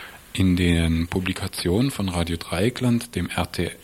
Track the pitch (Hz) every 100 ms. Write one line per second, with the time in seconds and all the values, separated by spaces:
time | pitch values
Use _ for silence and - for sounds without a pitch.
0 | - - - - 95 90 87 85 82 82
1 | 82 95 90 92 95 - 87 98 135 -
2 | 95 87 85 82 - 87 113 123 123 117
3 | - 90 87 - 85 - 85 -